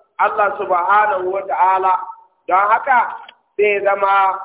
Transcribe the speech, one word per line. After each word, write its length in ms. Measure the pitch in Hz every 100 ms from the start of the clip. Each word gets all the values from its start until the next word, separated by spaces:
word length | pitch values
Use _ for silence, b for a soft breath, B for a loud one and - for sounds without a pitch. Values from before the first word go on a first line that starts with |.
| _
Allah 420 | - 202 214 202
subhanahu 720 | 196 185 180 175 208 214 190 185
wa 160 | 196
ta'ala. 520 | 190 160 185 190 185 185 - - _ _ -
Don 100 | 180
haka, 580 | 202 233 277 247 208 - - _ _
sai 300 | - 208 202
zama 560 | 190 202 196 196 190 -